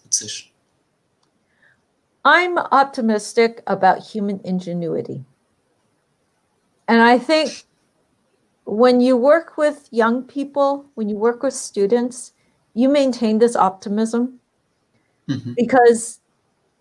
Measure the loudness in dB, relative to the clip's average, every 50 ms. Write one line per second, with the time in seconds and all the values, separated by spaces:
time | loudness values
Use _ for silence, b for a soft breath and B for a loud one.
0 | _ _ -8 -6 -6 -10 -14 -16 -16 _ _ _ _ _ _ _ _ _ _ _
1 | _ _ _ _ _ _ _ _ _ _ _ _ _ _ _ _ _ _ _ _
2 | _ _ _ _ 2 2 4 4 2 0 -4 -4 -4 0 0 0 0 0 -2 -4
3 | -2 -2 -2 -2 -4 -4 -2 0 0 0 -2 -8 -6 -6 -4 2 2 2 2 2
4 | -4 -12 -10 -8 -6 -6 -6 -8 -6 -6 -6 -6 -6 -6 -8 -6 -6 -6 -6 -6
5 | -8 -8 -12 -14 -16 _ _ _ _ _ _ _ _ _ _ _ _ _ _ _
6 | _ _ _ _ _ _ _ _ _ _ _ _ _ _ _ _ _ 2 4 6
7 | 6 6 6 4 2 0 0 0 0 -2 -6 -12 -20 _ _ _ _ _ _ _
8 | _ _ _ _ _ _ _ _ _ _ _ _ _ -8 0 2 4 4 4 4
9 | 4 4 2 2 4 4 2 2 0 -6 -4 -2 -2 -2 -2 -4 _ _ -2 0
10 | 0 0 0 -2 -6 -10 -10 -10 -10 -6 -2 -2 -2 -2 -2 -4 -10 _ _ -8
11 | -8 -6 -4 -2 -2 -2 -2 -2 -6 -6 -6 -6 -12 -8 -4 -2 0 0 0 0
12 | -2 -4 -8 -12 -18 -20 _ _ _ _ _ _ _ _ _ -2 0 2 2 2
13 | 0 0 -2 -2 -2 -2 2 2 2 2 2 0 0 0 -2 -6 -8 -6 -2 -2
14 | -2 -2 -2 -4 -4 -4 -8 -16 _ _ _ _ _ _ _ _ _ _ _ _
15 | _ _ _ _ _ -8 -8 -8 -8 -8 -4 -4 -2 2 4 6 6 6 4 4
16 | -2 -10 -14 -18 _ _ _ _ _ _ _ _ _ _ _ _